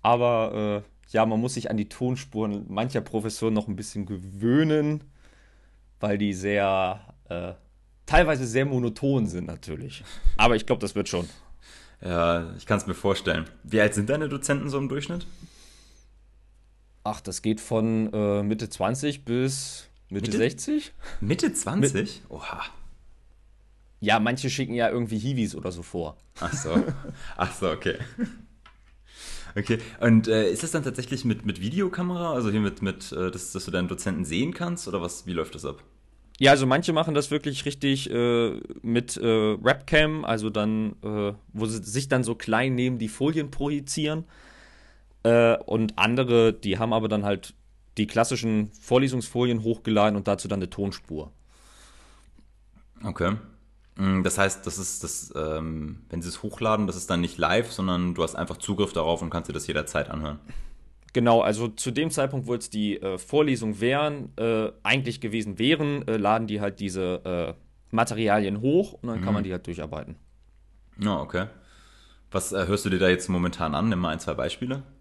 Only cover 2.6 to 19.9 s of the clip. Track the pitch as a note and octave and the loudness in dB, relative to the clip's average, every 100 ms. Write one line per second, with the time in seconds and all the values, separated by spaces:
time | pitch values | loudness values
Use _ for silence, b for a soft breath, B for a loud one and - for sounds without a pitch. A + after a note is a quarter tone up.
2.6 | - G2 A#2+ B2 G#2 A2+ A2 - A2+ A2 | -4 -4 -2 -2 -2 -4 -4 -2 0 0
3.6 | G#2+ G2 G#2 G#2 F#2+ G2 F#2+ G2 A2+ C3+ | 0 -6 -6 -8 -6 -8 -10 -2 4 6
4.6 | D#3+ D3+ D3+ D3+ - b b b b b | 6 4 2 -2 -6 b b b b b
5.6 | b b b _ G#2 G2+ G#2 F#2 F#2+ G2+ | b b b _ -2 0 0 0 0 2
6.6 | G2 F#2+ F#2 G2+ - - - F2 F2 F#2 | 4 4 2 -2 -12 -20 -10 -8 -8 -10
7.6 | - _ _ _ - D#3 D#3+ D3 B2+ A#2 | -18 _ _ _ 4 6 6 2 2 2
8.6 | C#3 C3 A#2+ A2 C#3 C3+ G#2+ F2 E2 E2 | 2 0 0 0 2 2 2 -2 -6 -10
9.6 | - D#2 C3 - - B B B A2+ A2 | -8 -8 -10 -14 -14 B B B 6 6
10.6 | - B2 G2+ - - F2+ E2+ - - - | 2 0 0 -2 -2 -2 -4 -10 -20 -20
11.6 | B B B B F2+ F2 E2+ E2+ E2 F2+ | B B B B -2 2 4 4 0 -10
12.6 | - G#2 F#2+ F2 G2 F#2+ - E2 D#2+ - | 0 0 0 -2 0 0 0 -2 -2 -12
13.6 | - A2 G#2 G2+ G#2 D3 D3+ C#3 - C#3 | -2 4 4 4 0 0 0 -4 -2 -2
14.6 | D3 C#3 C3+ C3+ C#3+ F3 - B B B | 0 -2 -2 -4 -4 -8 -8 B B B
15.6 | B B B B B - - - _ - | B B B B B -20 -20 -20 _ -20
16.6 | _ _ _ _ G#2+ G#2+ - F2+ A2 A2 | _ _ _ _ -8 -8 -8 -4 -2 -2
17.6 | - A2+ A2+ A2+ A2 G#2+ G#2 G2+ G2+ A2 | 0 0 2 2 0 0 2 2 0 -2
18.6 | A2 - F#2+ C3 D3 C#3 - A#2+ C3 C3+ | -4 -2 -2 0 -2 -4 -4 0 0 -2
19.6 | - - - | -8 -12 -18